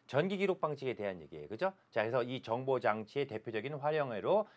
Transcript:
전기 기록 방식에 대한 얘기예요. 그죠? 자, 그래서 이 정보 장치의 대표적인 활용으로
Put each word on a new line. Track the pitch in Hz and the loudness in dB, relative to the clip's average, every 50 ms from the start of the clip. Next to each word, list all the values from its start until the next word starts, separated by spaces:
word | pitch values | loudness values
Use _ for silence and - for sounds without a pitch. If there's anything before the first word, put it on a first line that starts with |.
| _ | _
전기 | - 127 139 165 190 202 185 | 0 2 2 2 2 0 2
기록 | 202 190 180 180 | 2 2 2 2
방식에 | - 156 147 139 135 131 113 | 0 -2 -2 -2 -4 -4 -2
대한 | - 101 98 92 85 | -2 -2 -2 -2 -4
얘기예요. | 78 76 80 76 73 | -10 -12 -12 -12 -8
그죠? | 76 104 113 180 190 190 - _ _ | -8 -4 -2 -2 -2 -2 -4 _ _
자, | - 113 | 0 0
그래서 | 107 113 123 127 | 2 2 2 2
이 | 120 123 131 120 | 2 0 -2 -6
정보 | - - - 127 131 135 131 123 | -2 -2 -2 -2 2 2 0 2
장치의 | 120 110 107 110 107 - - 139 139 | 4 2 2 2 -2 -4 -4 -4 -4
대표적인 | - 110 110 - 123 113 107 104 139 151 | -2 -4 -8 -6 -4 -4 -4 -4 -4 -6
활용으로 | 135 143 151 156 156 139 131 113 98 92 135 185 214 208 - - | -2 -2 0 0 0 0 -2 -2 -2 0 2 2 2 2 0 -8